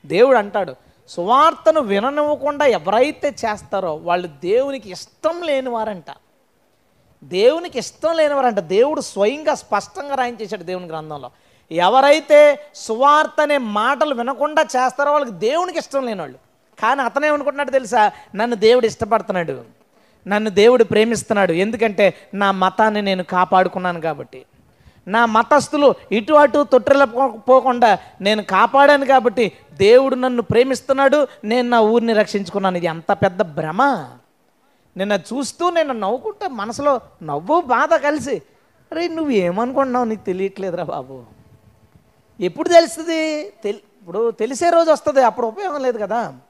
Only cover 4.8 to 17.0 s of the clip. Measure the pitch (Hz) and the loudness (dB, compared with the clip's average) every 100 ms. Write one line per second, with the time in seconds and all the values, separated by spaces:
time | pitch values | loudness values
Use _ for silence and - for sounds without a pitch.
4.8 | 202 180 - _ 320 339 339 269 262 233 | -12 -18 -20 _ -4 -4 -4 -4 -4 -6
5.8 | 220 190 - - _ _ _ _ _ _ | -8 -10 -14 -20 _ _ _ _ _ _
6.8 | _ _ _ _ 143 180 233 320 349 254 | _ _ _ _ -10 0 2 2 -4 -10
7.8 | - - 311 330 302 277 254 202 160 190 | -10 -6 -4 0 0 0 -2 -2 -2 2
8.8 | 269 302 - 196 202 285 311 285 - 202 | 2 0 -6 -2 -2 -2 -4 -4 -4 -6
9.8 | - - 285 277 240 233 208 196 170 185 | -6 -12 -8 -4 -4 -6 -10 -10 -10 -10
10.8 | 180 160 156 147 127 _ _ _ - 160 | -10 -12 -12 -14 -16 _ _ _ -8 0
11.8 | 180 254 277 311 302 294 294 277 - - | 2 4 4 4 4 6 6 4 -6 -14
12.8 | - 226 277 294 302 - 294 285 226 208 | -8 0 4 4 2 0 0 -2 -2 -2
13.8 | 233 277 302 247 240 254 294 311 302 247 | -2 0 -2 -2 -6 -4 -2 0 -2 0
14.8 | 254 254 285 294 262 180 214 311 359 320 | -2 0 0 0 -2 -4 -4 -2 -4 -6
15.8 | - 277 254 196 147 127 _ _ _ - | -6 -6 -6 -8 -10 -16 _ _ _ -4
16.8 | 220 277 | -2 0